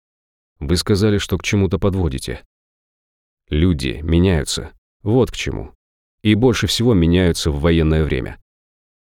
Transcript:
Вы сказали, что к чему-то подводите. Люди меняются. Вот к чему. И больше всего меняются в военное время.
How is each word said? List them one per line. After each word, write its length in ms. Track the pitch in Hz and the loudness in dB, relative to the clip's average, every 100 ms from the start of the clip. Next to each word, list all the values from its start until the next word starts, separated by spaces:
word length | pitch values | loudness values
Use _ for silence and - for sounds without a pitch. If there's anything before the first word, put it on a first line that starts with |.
| _ _ _ _ _ _ | _ _ _ _ _ _
Вы 180 | 71 87 | -4 -2
сказали, 420 | - 98 107 101 | 0 0 2 0
что 180 | - 90 | -2 -4
к 60 | |
чему-то 340 | - 104 92 95 | -2 0 0 0
подводите. 680 | 101 92 82 65 - 60 - _ _ _ _ _ _ _ _ _ _ | -2 -2 -2 -4 -8 -12 -14 _ _ _ _ _ _ _ _ _ _
Люди 500 | 76 92 76 65 78 | -2 0 -2 -4 -6
меняются. 720 | 78 85 95 80 64 - - - _ _ | 0 2 4 2 -2 -8 -10 -18 _ _
Вот 280 | 101 127 113 | -2 0 0
к 40 | - | -4
чему. 380 | - 53 - - _ _ _ _ | -8 -8 -10 -18 _ _ _ _
И 140 | 107 104 | 0 4
больше 320 | 127 104 - | 2 2 -2
всего 260 | - 120 | 0 2
меняются 580 | 101 82 87 90 80 82 | 4 4 4 2 0 -2
в 100 | 73 | 0
военное 420 | 82 82 78 78 | 2 2 2 2
время. 380 | 73 67 53 - _ _ _ _ _ _ | 0 -2 -6 -12 _ _ _ _ _ _